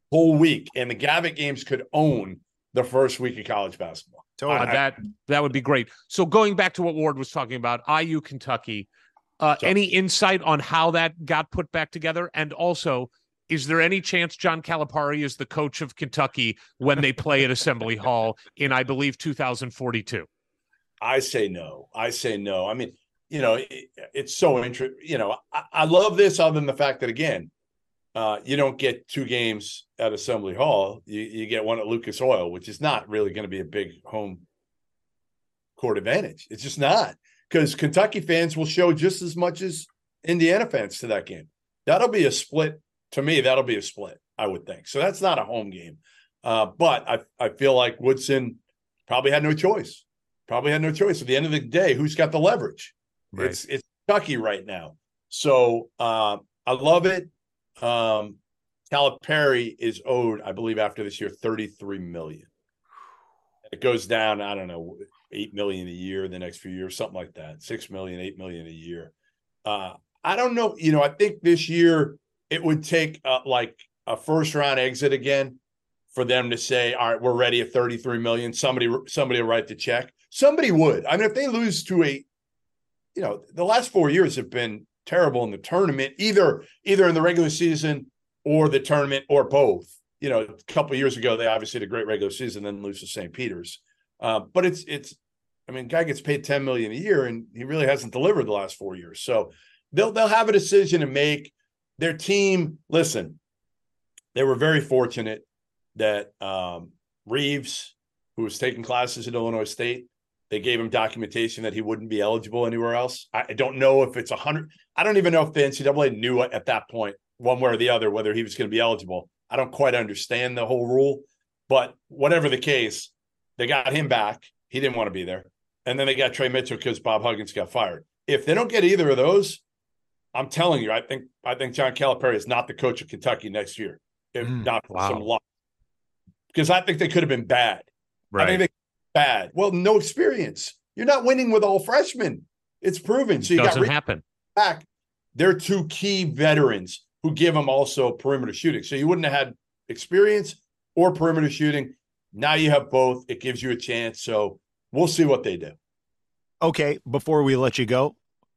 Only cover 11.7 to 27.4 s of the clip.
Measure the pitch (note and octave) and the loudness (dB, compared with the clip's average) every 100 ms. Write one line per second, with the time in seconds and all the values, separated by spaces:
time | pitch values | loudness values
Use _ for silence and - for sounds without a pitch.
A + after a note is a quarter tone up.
11.7 | E3 D#3 E3+ D#3+ D#3+ F3 - D3+ - F3 | -6 -6 -6 -6 -4 -6 -6 -6 -2 -2
12.7 | E3+ - B2+ B2 _ _ _ - D#3+ C3+ | -2 -2 -2 -4 _ _ _ -6 -6 0
13.7 | E3 E3 F#3+ - F3+ E3+ - F#3 D#3+ D#3 | 2 2 0 -2 -2 -2 -2 -2 -2 -4
14.7 | E3 D3 D3 C#3+ D3+ C#3+ - A#2+ - D3 | -4 -2 -2 -2 -2 -4 -6 -8 -4 -4
15.7 | - D3 - C#3+ - C3+ - A#2 G#2+ _ | -4 -10 -10 -8 -2 -2 0 -4 -4 _
16.7 | - C3 C#3 C3+ C3 D#3 C#3 C3+ B2 - | -4 2 2 2 0 0 2 2 2 0
17.7 | A#2+ A2 A2 B2+ A#2+ A2+ A2 - - C#3 | -2 -2 -4 -2 0 0 -4 -12 -6 -2
18.7 | C3 B2+ C3+ C#3+ B2+ D#3+ C3+ C3 B2 B2+ | 0 0 -2 -2 -4 -6 -4 -4 -4 -8
19.7 | - B2+ A#2 G2+ G#2+ D#2+ _ _ _ _ | -8 -6 -4 -4 -10 -10 _ _ _ _
20.7 | _ _ - G#2+ C3+ - B2+ G2+ F2+ D#2+ | _ _ -8 -2 0 0 -2 -2 -4 -12
21.7 | C2+ - A2 A#2+ A#2 B2 G#2 G2+ F#2+ F#2 | -18 -16 -8 -6 -4 -4 -4 -4 -4 -4
22.7 | A#2+ A#2 - _ _ - D3+ B2 A#2 C3+ | -6 -8 -12 _ _ -12 -2 2 2 -2
23.7 | C3 C3 - - C#3 C#3 - F3 B2+ B2 | -14 -18 -20 -14 -10 -8 2 4 4 0
24.7 | A#2+ C3 - D#3 C#3+ G#2 A#2+ _ D3 - | -6 -8 -8 -6 -4 -2 -4 _ -10 -6
25.7 | D#3+ D#3 F3 G#3 F3 G3+ F3+ E3 D3+ C#3+ | 0 6 6 6 6 4 6 2 2 -2
26.7 | C3 C#3+ C3 B2 A#2 D#3 G2+ | 0 0 0 -4 -2 -2 -4